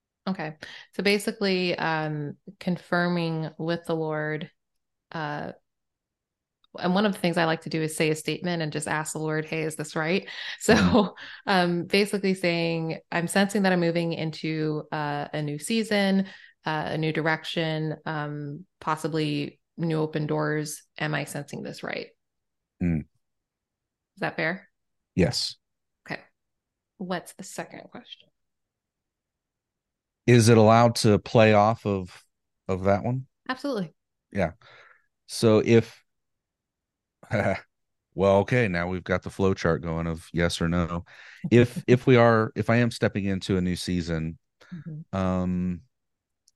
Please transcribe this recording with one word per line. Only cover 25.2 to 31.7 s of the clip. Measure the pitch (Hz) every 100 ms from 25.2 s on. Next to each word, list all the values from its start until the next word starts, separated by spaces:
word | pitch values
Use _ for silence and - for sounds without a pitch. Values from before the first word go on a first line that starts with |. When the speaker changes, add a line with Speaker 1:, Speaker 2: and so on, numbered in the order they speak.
| 85 - - - _ _ _ _ -
Speaker 1:
Okay. | - - _ _ _ _ _ _ -
What's | 180 180 170
the | -
second | 190 - 165 - -
question? | - - - _ _ _ _ _ _ _ _ _ _ _ _ _ _ _ _ _ _ _ _ -
Speaker 2:
Is | 123 110
it | 113
allowed | 107 113 120 -
to | 113 98
play | - 117 110
off | 104 104